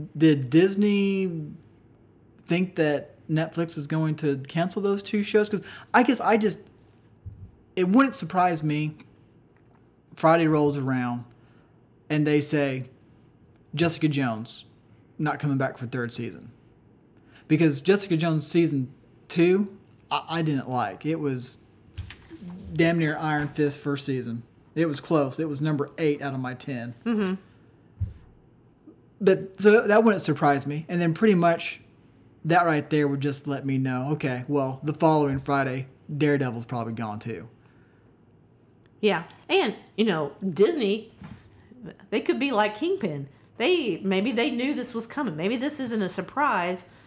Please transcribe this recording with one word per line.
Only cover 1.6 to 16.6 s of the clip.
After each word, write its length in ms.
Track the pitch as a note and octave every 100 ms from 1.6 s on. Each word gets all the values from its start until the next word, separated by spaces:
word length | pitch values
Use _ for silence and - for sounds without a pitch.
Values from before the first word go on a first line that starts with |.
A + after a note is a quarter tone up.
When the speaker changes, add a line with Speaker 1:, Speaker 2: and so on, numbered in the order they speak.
| - _ _ _ _ _ _ -
Speaker 1:
think 320 | - F3 F#3 -
that 360 | D#3 C#3+ - - -
Netflix 460 | D#3 D#3+ E3+ E3 D#3+
is 100 | C#3+
going 280 | D#3+ D#3 D3+
to 200 | D3+ C#3 C3
cancel 340 | E3 F3+ G#3+
those 200 | G3+ G3+
two 180 | G3+ G#3+
shows? 260 | G3+ G#3+ G#3
'Cause 120 | F#3+ - - -
I 100 | A3+
guess 160 | B3 A#3+
I 160 | F#3 A3
just, 220 | G#3 - - - - _ _ _ - - - _ _ -
it 120 | F3+
wouldn't 260 | A3 C4+ -
surprise 480 | E3 F#3 F3+ D#3+
me. 320 | D3+ D3+ D#3 - - _ _ _ _ _ _ _ _ _ _ -
Friday 320 | B2+ C3+ D#3+
rolls 300 | D#3 D3 C#3+
around 480 | C3 C3 B2 B2 A#2+ - _ - _ _ _ _ _
and 160 | D3+ D3+
they 140 | D3
say, 460 | C#3+ D3+ C#3 C3 B2 - _ - _ _ - _ _
"Jessica 340 | D3+ E3+ E3 D#3
Jones, 560 | C#3 C3 A2 A#2 - - _ _ - _ -
not 200 | D3+ C#3
coming 180 | D3 C3+
back 200 | C3 -
for 100 | A#2+
third 260 | C3 A#2+
season." 380 | - A2+ D2+ - -